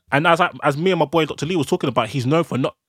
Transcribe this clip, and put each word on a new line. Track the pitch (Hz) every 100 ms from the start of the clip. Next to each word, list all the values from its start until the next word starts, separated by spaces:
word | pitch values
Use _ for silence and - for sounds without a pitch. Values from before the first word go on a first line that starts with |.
| -
And | 139 170
as | 165
I, | 180 127
as | 147 143
me | 180
and | 175
my | 143
boy | 165 151
Doctor | - 147
Lee | 185
was | 135
talking | 180 151
about, | 120 110
he's | 139 120
known | 160
for | 170 127
not | 147 -